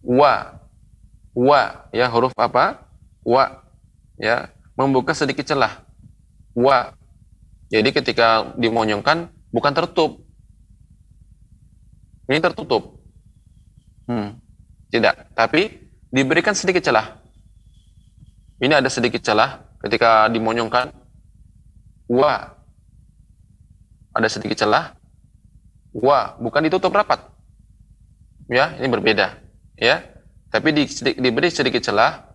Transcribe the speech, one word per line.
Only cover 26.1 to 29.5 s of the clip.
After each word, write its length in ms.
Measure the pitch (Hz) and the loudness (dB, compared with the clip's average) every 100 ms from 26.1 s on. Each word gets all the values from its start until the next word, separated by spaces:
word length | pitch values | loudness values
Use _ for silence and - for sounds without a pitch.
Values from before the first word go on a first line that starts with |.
| 143 107 - | 2 0 -8
bukan 240 | 117 143 156 | -4 -2 0
ditutup 240 | 185 185 | 0 0
rapat. 320 | 190 208 135 - _ _ _ - _ - - - _ - _ - | 0 0 -4 -6 _ _ _ -20 _ -20 -20 -20 _ -20 _ -4
Ya, 240 | 123 151 156 | 0 0 -2
ini 80 | 127 | -4
berbeda. 480 | - - 110 95 - - | 0 0 0 -2 -4 -20